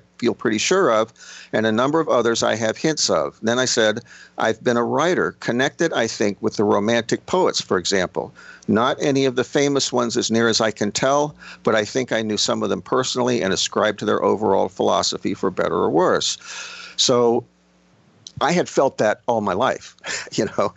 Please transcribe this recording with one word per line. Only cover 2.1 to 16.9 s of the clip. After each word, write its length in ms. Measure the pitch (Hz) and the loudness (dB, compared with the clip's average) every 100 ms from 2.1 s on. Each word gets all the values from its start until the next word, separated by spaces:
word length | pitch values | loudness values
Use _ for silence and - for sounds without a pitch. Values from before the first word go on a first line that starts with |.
| 120 117 113 | 2 2 0
I 120 | 113 | 0
have 220 | 110 110 - | 0 -2 -2
hints 340 | 160 151 - | -2 -2 0
of." 280 | 87 71 - | 0 -2 -4
Then 160 | 110 123 | -2 0
I 60 | |
said, 360 | 127 - 107 110 - - - - | 0 2 2 0 -8 -20 -20 -2
"I've 240 | 113 110 | -2 0
been 140 | 123 120 | 0 0
a 80 | |
writer, 500 | 117 127 170 143 85 - | 0 0 0 0 0 -4
connected, 520 | - 120 143 - 165 | -4 0 -2 0 -2
I 140 | 147 113 | 0 -2
think, 320 | - 107 98 | 0 -2 -2
with 160 | 110 - | -6 0
the 80 | |
Romantic 640 | 104 104 104 117 110 120 - | 2 2 2 0 0 -4 0
poets, 340 | 185 147 - | 0 2 0
for 160 | - 95 | -2 -2
example. 560 | 85 98 87 76 62 - - - - | 0 0 0 -4 -8 -12 -20 -14 -2
Not 280 | 104 127 - | 0 2 0
any 240 | 156 135 | 0 2
of 100 | 135 | 0
the 80 | 123 | 0
famous 500 | 120 151 143 139 - | -2 0 2 0 0
ones 240 | 123 117 120 | -2 -2 -2
as 140 | - | 0
near 160 | 113 117 | 2 2
as 140 | 107 | 2
I 100 | 110 | 0
can 220 | - 104 | 0 -4
tell, 420 | - 135 143 147 - - - | 0 0 0 -2 -6 -20 -4
but 100 | 127 | 0
I 100 | 110 | 2
think 280 | 107 131 123 | 0 -4 -2
I 100 | 110 | -2
knew 140 | 110 104 | -2 -2
some 260 | - 113 | 0 -2
of 60 | 107 | -2
them 140 | 101 | -4
personally 600 | - 127 127 127 127 120 | -2 -2 0 0 0 0
and 100 | 95 | 0
ascribed 460 | 92 - 110 104 104 | 0 -2 0 0 0
to 40 | |
their 180 | 104 104 | -2 0
overall 460 | 101 101 104 98 95 | 2 2 2 2 0
philosophy, 640 | - 107 92 92 - 101 | 0 0 2 0 -2 -4
for 160 | 101 98 | -2 -4
better 220 | 92 85 | -2 -2
or 180 | 85 98 | 0 0
worse." 480 | 147 175 87 - - - - - - - | 2 2 2 0 -6 -10 -14 -14 -16 -16